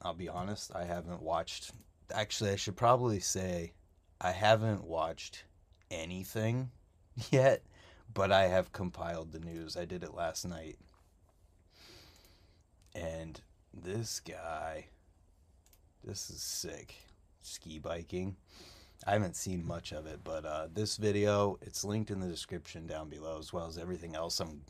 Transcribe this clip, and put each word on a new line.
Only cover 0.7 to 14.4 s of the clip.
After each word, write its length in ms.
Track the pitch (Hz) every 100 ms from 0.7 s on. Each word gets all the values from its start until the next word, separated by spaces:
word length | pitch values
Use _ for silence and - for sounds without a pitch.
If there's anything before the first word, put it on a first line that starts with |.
I 120 | 92 87
haven't 360 | 87 85 85
watched, 520 | 78 82 - - - - - _ -
actually, 380 | 107 107 - 104
I 40 | 98
should 220 | - 90
probably 420 | 120 127 123 101
say 540 | - 95 92 87 85 - - _ _ -
I 100 | 90
haven't 540 | 92 107 110 110 98 85
watched 580 | 82 80 78 - - - _ - - -
anything 800 | 85 80 92 92 110 110 123 127 - - _
<laughs> 320 | - - -
yet, 320 | 135 131 - - - - - -
but 180 | 104 95
I 160 | 98 92
have 240 | 92 90
compiled 600 | - 90 87 85 85 82
the 80 | 80
news. 340 | 85 82 78 90
I 80 |
did 200 | 87 90
it 120 | 80 87
last 300 | 82 - 90
night. 320 | 82 87 - - - _ _ _ _ _ _ _ - - - - - - - - _ _ _ - -
And 460 | 82 80 80 76 - _ _
this 480 | - 87 107 113 -
guy, 640 | 82 87